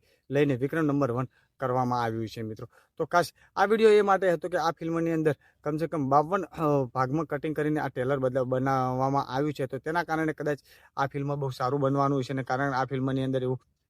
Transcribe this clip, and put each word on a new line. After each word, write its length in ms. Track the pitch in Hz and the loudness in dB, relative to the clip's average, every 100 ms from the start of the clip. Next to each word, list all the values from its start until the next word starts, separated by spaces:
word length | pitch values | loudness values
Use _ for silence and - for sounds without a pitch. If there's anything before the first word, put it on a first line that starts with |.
| _ _ - | _ _ -4
લઈને 240 | 139 147 120 | 0 2 2
વિક્રમ 300 | 139 160 151 | -2 0 0
નંબર 260 | 139 131 | 2 0
વન 160 | 120 131 _ _ - | 0 -4 _ _ -6
કરવામાં 440 | 131 127 123 123 | -2 0 0 0
આવ્યું 240 | 117 113 110 | -2 -4 -6
છે 140 | 120 | -8
મિત્રો. 260 | 110 107 120 _ _ - | -10 -10 -16 _ _ -8
તો 80 | 143 | 0
ખાસ 280 | 175 160 - _ - | 2 2 -4 _ 0
આ 100 | 202 | 2
વીડિયો 240 | 220 220 | 6 8
એ 120 | 208 | 8
માટે 300 | 202 190 190 | 6 4 4
હતો 180 | 165 180 | 2 0
કે 80 | 170 | -2
આ 140 | 165 | -2
ફિલ્મની 400 | - 165 165 165 | -2 -2 -2 0
અંદર 240 | 160 156 - _ _ | 0 0 0 _ _
કમસે 240 | 147 156 165 | -6 -4 -4
કમ 220 | 165 131 | -2 2
બાવન, 340 | 143 151 196 | 2 4 -2
અ, 400 | 170 - 151 143 | -4 -2 2 2
ભાગમાં 420 | 123 127 131 156 147 | 0 -2 -2 -2 -2
કટિંગ 300 | 147 160 156 | -4 -4 -2
કરીને 240 | 151 151 | -2 -2
આ 80 | 139 | -4
ટ્રેલર 320 | 135 127 139 | -4 -2 0
બદલ-, 240 | 127 131 | 0 0
બનાવવામાં 840 | 127 127 135 135 127 127 135 139 - | 0 0 2 2 0 0 0 0 -2
આવ્યું 260 | 131 151 | -2 -2
છે, 120 | 143 131 | -4 -6
તો 120 | 131 | -6
તેના 260 | 151 170 | -4 -2
કારણે 300 | 165 160 156 | -2 -2 -2
કદાચ 240 | - 151 143 _ - - - | -2 -4 -4 _ -20 -10 -4
આ 100 | 139 | -4
ફિલ્મ 280 | 143 143 143 | -4 -4 -4
બહુ 140 | 135 | -4
સારું 300 | 127 127 143 | -4 -2 0
બનવાનું 440 | 135 139 139 139 | 0 2 0 0
છે 100 | 123 | -2
અને 100 | 135 | -4
કારણ 300 | 127 127 143 | -4 -2 -2
આ 120 | 127 131 | -2 -2
ફિલ્મની 380 | 135 135 135 | -2 -2 -2
અંદર 200 | 131 131 | -2 -2
એવું 180 | 127 127 _ _ | -2 -6 _ _